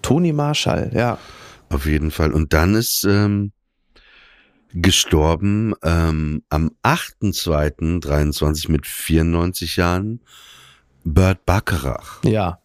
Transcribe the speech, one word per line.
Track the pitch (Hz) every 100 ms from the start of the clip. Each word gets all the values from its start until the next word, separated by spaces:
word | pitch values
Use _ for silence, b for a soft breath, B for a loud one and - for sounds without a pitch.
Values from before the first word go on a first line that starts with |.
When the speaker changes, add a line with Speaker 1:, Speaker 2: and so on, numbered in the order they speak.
Speaker 1:
Toni | - 139 175
Marshall, | 147 147 151 - 85 -
ja. | - 120 - B B B B _
Speaker 2:
Auf | 69 73
jeden | 76 78
Fall. | - 78
Und | 73 78
dann | 80 85 107
ist, | 120 - 95
ähm, | 101 104 101 101 _ _ _ _ b b b b b b b b 87
gestorben, | 90 - - 80 78 82 98 104 113 92
ähm, | 82 85 82 78 76 76 _
am | 76 78 -
achten | 113 165 - _ 104
zweiten | - - 76 76 - 80 87
dreiundzwanzig | 71 73 73 73 76 76 76
mit | 76 -
vierundneunzig | - - 80 82 85 87 92 82 -
Jahren | 87 90 104 117 B B B B B B B _
Burt | - 76 95 95 -
Bacharach. | 92 - 87 67 60 - -
Speaker 1:
Ja. | - 107 90 90